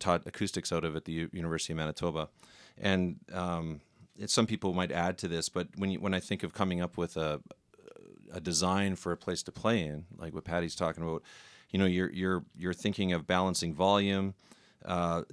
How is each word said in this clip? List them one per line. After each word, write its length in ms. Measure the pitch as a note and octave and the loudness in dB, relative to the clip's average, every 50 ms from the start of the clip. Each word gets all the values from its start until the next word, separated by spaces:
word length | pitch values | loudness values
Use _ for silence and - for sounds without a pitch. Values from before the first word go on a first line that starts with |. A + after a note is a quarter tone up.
taught 260 | - F#2+ F2 E2 - | 2 4 4 4 2
acoustics 460 | - - - G#2 F#2+ - F#2 - - | -4 -4 -2 -2 -2 -2 -4 -2 0
out 120 | F2+ E2 D#2+ | 0 0 0
of 120 | E2 D2+ | 0 -2
at 80 | D#2 - | -4 -4
the 80 | D#2+ | -4
U-, 180 | E2 E2 E2 - | -4 -4 -4 -4
University 400 | - F2+ E2 E2 E2 D#2+ - - | -4 -4 -2 -2 -2 -2 -2 -4
of 40 | E2 | -4
Manitoba. 520 | D#2+ D#2 D#2 D2+ - F2+ E2+ D#2 D#2+ D#2 - - _ - - - - - - - | -2 -2 -4 -2 -2 -2 -2 0 -2 -4 -6 -10 _ -20 -20 -20 -20 -20 -20 -10
And, 440 | - - G2 F#2+ F#2 F2+ F2 - - - - | -2 2 2 4 4 2 2 -2 -6 -12 -10
um, 480 | F2 F#2 F2+ F2+ F2 E2 D#2+ D#2+ D#2 D2 - _ _ - - - _ - | -6 -4 -2 -2 -2 -2 -4 -4 -6 -8 -12 _ _ -20 -20 -20 _ -10
it, 120 | G#2 G#2 | -4 2
some 160 | - A#2+ A2+ | 2 4 4
people 280 | A2 A2 G2+ G#2 F#2+ F2 | 2 0 0 0 0 0
might 160 | F#2 F#2 E2 | 0 0 0
add 260 | C2+ E2+ E2+ F#2 F2+ - | 0 0 0 0 0 -2
to 100 | - F2 | -4 -4
this, 200 | E2+ E2 D#2+ - | -2 -2 -2 -2
but 200 | - F#2 F2 - - | -2 -4 -4 -4 -4
when 140 | - G2+ G2 | -4 -2 -2
you, 80 | F#2 - | -2 -2
when 120 | - G2 F#2+ | -2 0 0
I 40 | F#2 | -2
think 220 | - - G#2 - | -2 -2 -4 -4
of 100 | - E2 | -4 -4
coming 280 | - - G2 F#2 F2+ F2 | -2 -2 0 0 2 0
up 140 | F2 F2 - | -2 -2 -2
with 200 | F2+ F2 E2 - | -4 -4 -2 -2
a, 240 | E2 D#2+ D#2 D2+ C#2+ - - - - _ _ - - - - G1+ G1+ G1+ G1+ G1+ G1+ G1+ - | -2 0 0 -2 -4 -6 -12 -20 -20 _ _ -20 -20 -20 -20 -20 -20 -20 -20 -20 -20 -16 -12
a 80 | D#2+ F#2 | -10 -6
design 560 | D#2 F2+ E2+ D#2 F#2 F2+ F#2+ G2 G2 G2 F#2 | -2 0 2 2 4 4 4 2 2 0 0
for 160 | - - F2+ | -2 -2 -4
a 40 | E2+ | -4
place 260 | - - - F2+ - - | -2 -4 -4 -4 -4 -6
to 80 | - | -8
play 320 | - - - A2 A#2 G#2 E2 | -8 0 2 2 2 2 2
in, 220 | D2+ D2+ D2+ E2+ - - - | -2 -4 -6 -8 -12 -14 -12
like 160 | E2+ D#2+ - | -10 -8 -8
what 100 | D#2 - | -8 -4
Patty's 300 | F2 E2+ F2 E2+ D#2+ - | 0 0 0 0 0 0
talking 300 | - F2+ E2 D#2+ E2 E2+ | 0 0 0 0 -2 -2
about, 180 | E2 D#2+ - - - - - - - - - - _ | -2 -4 -4 -6 -10 -18 -20 -20 -20 -20 -20 -8 _
you 80 | - F#2+ | 2 4
know, 80 | G2 | 4
you're, 240 | F#2 F2+ F2+ F#2 - | 6 4 4 2 0
you're, 340 | - F#2 F#2 F#2 F#2 F2 - - - - | 0 -2 0 0 0 0 -2 -6 -10 -6
you're 160 | F2 F#2 F2 | -4 -4 -4
thinking 380 | - - G#2+ G2 - G2 F#2 | -2 -2 -2 0 0 2 2
of 140 | F2 E2 C#2+ - | 2 0 2 2
balancing 440 | F#2 F2+ F#2+ F#2 F2 - F2+ E2+ D2+ | 4 4 4 2 2 0 -2 -2 2
volume, 600 | D#2 F#2 G2 G2+ G2+ G2+ G2 G2 G2 G2 G2 F#2+ - - - - - - - _ _ - | 4 6 6 6 6 6 4 2 2 0 -2 -4 -8 -16 -20 -20 -20 -20 -20 _ _ -6
uh, 380 | - F2+ F2 F2 E2+ E2+ E2+ - - | -2 0 0 2 2 0 -2 -2 -6